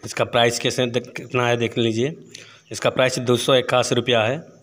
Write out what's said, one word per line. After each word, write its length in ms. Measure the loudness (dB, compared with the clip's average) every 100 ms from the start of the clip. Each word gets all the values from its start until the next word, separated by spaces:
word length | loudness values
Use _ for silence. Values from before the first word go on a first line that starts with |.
इसका 200 | -12 -4
price 340 | 0 2 2 2
कैसे 280 | -4 -2 -2
देख-, 220 | -2 -6 -16
कितना 300 | -6 -2 0
है 100 | 0
देख 220 | 0 0
लीजिए। 340 | 0 0 -2 -6 -18 -20 -20 -20 _
इसका 180 | -2 -2
price 280 | 2 0 0
दो 160 | 0 0
सौ 180 | 4
इक्यासी 400 | 2 4 0 2
रुपया 280 | 0 2 2
है। 160 | 2 -2 -8 -20